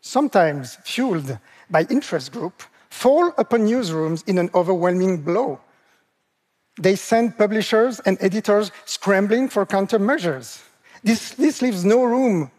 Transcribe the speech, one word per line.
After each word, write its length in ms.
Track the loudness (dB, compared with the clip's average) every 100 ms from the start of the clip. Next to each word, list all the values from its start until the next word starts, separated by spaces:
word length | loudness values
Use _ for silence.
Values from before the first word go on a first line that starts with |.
sometimes 720 | -2 -2 2 4 2 0 -8 -14
fueled 560 | -10 -4 -2 -2 -4 -10 _ -20 _
by 160 | -2 0
interest 440 | -2 -2 -6 -6
group, 320 | -10 -10 _ -20 _ _
fall 420 | -2 2 4 2 0
upon 220 | 0 2
newsrooms 680 | 2 0 -2 -2 -2 -4 -2
in 120 | 0
an 120 | 2 0
overwhelming 680 | 0 0 0 2 0 -2
blow. 380 | -2 -2 -2 -6 _ _ _ _ _ _ _ _ _ _ _ -2
They 140 | 0 0
send 420 | 0 0 0 0
publishers 640 | 0 0 0 2 2 0
and 180 | -2 0
editors 520 | 0 -2 0 0 0 -10
scrambling 640 | -14 -8 0 2 2 0 0
for 160 | -2
countermeasures. 1000 | 0 0 0 0 0 0 -2 -6 -10 -20 -20 _ _ -6
This, 260 | 0 0 -2
this 280 | 0 0 0
leaves 220 | -2 0
no 180 | 2 4
room 480 | 4 2 2 0 -2